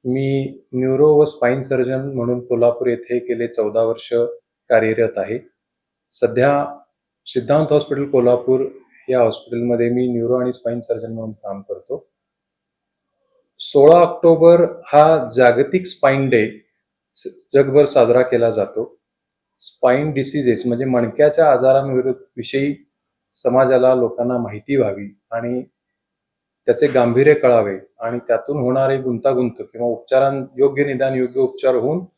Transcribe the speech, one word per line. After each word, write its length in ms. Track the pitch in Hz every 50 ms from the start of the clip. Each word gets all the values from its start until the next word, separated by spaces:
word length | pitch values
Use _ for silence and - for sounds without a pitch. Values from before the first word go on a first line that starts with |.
| -
मी 540 | 127 127 135 135 135 139 135 135 139 - - _ _ -
न्यूरो 400 | 127 127 131 131 135 147 151 151
व 100 | 147 151
स्पाइन 380 | 147 - - 120 120 131 139
सर्जन 380 | 131 135 139 127 123 123 131 131
म्हणून 460 | 135 139 135 127 117 120 123 123 123
कोल्हापूर 400 | - 123 113 117 120 120 - -
येथे 320 | 127 120 117 - - 120 120
गेले 300 | - 120 120 113 120 117
चौदा 340 | - 117 107 104 104 113
वर्ष 300 | 113 113 113 - - - 120 117 117 120 - - _ _ _ _ _ _
कार्यरत 420 | 123 110 113 110 110 113 113 101 -
आहे. 220 | 104 92 98 113 135 - _ _ _ _ _ _ _ _ _ _ _ _ _
सध्या 720 | - - 127 110 113 123 127 143 143 143 147 143 - - _ _ _ _ _ _ _ _ _
सिद्धांत 400 | - - 127 120 - 143 151 151 147
हॉस्पिटल 340 | 151 147 147 - 139 135 143
कोल्हापूर 600 | 139 139 127 120 123 123 120 - 127 131 131 - - - - _ _ _ - _ -
या 120 | 127 127
हॉस्पिटलमध्ये 720 | 117 113 113 - - - 120 117 120 120 120 117 117 120
मी 180 | 120 123 127 123
न्यूरो 260 | 120 117 117 117 127
आणि 180 | 127 123 127
स्पाइन 280 | 123 - 123 117 120 120
सर्जन 320 | 117 - 117 110 117 113
म्हणून 200 | 113 113 113 110
काम 280 | 107 _ - 101 98 98
करतो. 460 | 98 - 101 95 _ _ 135 143 _ _ _ _ _ _ _ _ _ _ _ _ _ _ _ _ _ _ _ _ _ _ _ _ _ _ _ _ _ _ _ _
सोळा 360 | - - - 143 139 151 165
ऑक्टोबर 720 | 175 170 165 - - - 170 165 160 165 170 175 170 170 - - - -
हा 440 | - - 147 151 160 160 151 123 113 113
जागतिक 520 | 127 127 120 120 135 143 - - 185 180
स्पाइन 420 | - - - - 135 135 139 135 135
डे 220 | 127 113 107 110 - - _ _ _ _ _ _ _ _ _ _ _
स-, 120 | - - - - _ _ _ -
जगभर 300 | 139 143 135 131 147 143
साजरा 380 | 143 - 139 120 113 120 127
केला 280 | 127 - 127 117 117 117
जातो. 480 | 107 107 98 - - 107 98 - _ _ _ _ _ _ _ _ _ _ _ _ _ _
स्पाइन 520 | - - _ _ - 127 127 139 147 156
डिसीजेस 540 | 139 135 131 - - 147 131 123 113 - -
म्हणजे 180 | 123 120 120 135
मणक्याच्या 680 | 131 127 120 120 113 - - 147 151 147 165 160 151
आजारांविरुद्ध 680 | 135 117 127 131 131 135 139 139 127 127 123 131 123 - - _ _
विषयी 380 | 123 117 - - 135 139 143 139 - _ _ _ _ _ _ _ _ _ _ _ -
समाजाला, 520 | - 123 123 131 135 127 131 123 127 127 131
लोकांना 440 | 127 120 110 - - 120 123 127 123
माहिती 380 | 117 104 104 107 _ - 143
व्हावी 420 | 135 113 104 98 101 101 101 - _ _ _
आणि 320 | 117 117 120 120 123 127 127 _ _ _ _ _ _ _ _ _ _ _ _ _ _ _ _ _ _ _ _
त्याचे 200 | 123 117 - 151
गांभीर्य 480 | 139 127 127 120 120 117 127 139 151 147
कळावे 440 | 147 - 123 120 113 104 101 95 95 - _ _ _
आणि 180 | 117 117 120 123
त्यातून 420 | - - 117 113 - - 147 147
होणारे 360 | 123 127 127 135 135 135 135
गुंतागुंत 540 | 131 131 127 120 110 - 135 131 123 127 117 - -
किंवा 280 | 101 - _ 113 120
उपचारां-, 580 | 120 113 - - - 131 131 135 139 139 135 135 139 _
योग्य 280 | 127 139 139 135 139 143
निदान, 300 | 143 135 123 135 135 131
योग्य 260 | 127 127 123 123 135
उपचार 340 | 131 - - - - 131 127
होऊन 300 | 120 113 135 156 180 185 - _